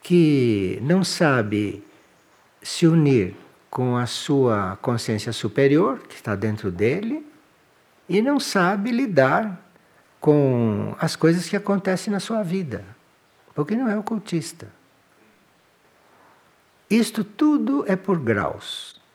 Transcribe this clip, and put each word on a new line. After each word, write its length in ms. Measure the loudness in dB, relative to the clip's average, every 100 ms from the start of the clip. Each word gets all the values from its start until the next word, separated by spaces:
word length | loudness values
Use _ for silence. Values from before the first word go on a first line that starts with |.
que 760 | 2 4 6 4 2 2 0 -2
não 200 | 0 2
sabe 800 | 2 0 2 2 0 -2 -2 -6 -16 _ _ _ _ _ _ _
se 260 | -12 2 4
unir 480 | 6 4 4 2 -6 -20 _ _
com 260 | -4 -2 -2
a 80 |
sua 720 | -2 -6 0 2 2 2 -2 -4
consciência 500 | -4 -2 -2 -4 -4
superior, 680 | -6 -4 2 4 4 2 -2 -10
que 100 | -12
está 200 | -6 -4
dentro 340 | -2 -4 -6
dele, 560 | -2 0 0 -4 -6 -10 _ _ _ _ _ _ _ -2
e 140 | 0
não 180 | 2 0
sabe 520 | 0 0 2 0 -2
lidar 680 | -2 0 2 4 2 -2 -8 -16 _ _ _ _ _
com 720 | 2 4 4 2 2 0 -4 -4
as 160 | -6 2
coisas 320 | 2 2 -2
que 80 | -4
acontecem 560 | -2 -2 -2 -4 -4
na 80 | -6
sua 220 | -4 -6
vida, 420 | -4 -6 -6 -10 -12 -20 _ _ _ _ _
porque 200 | -6 -4
não 140 | -2 -2
é 80 | -2
ocultista. 720 | -4 -8 -4 -6 -6 -14 -20 _ _ _ _ _ _ _ _ _ _ _ _ _ _ _ _ _ _ _ _ _ _
Isto 360 | 2 2 -2
tudo 600 | -8 0 2 2 0 -2 -2
é 80 | -2
por 220 | -2 -2
graus. 840 | 0 -2 -2 -6 -12 -14 -14 -20 _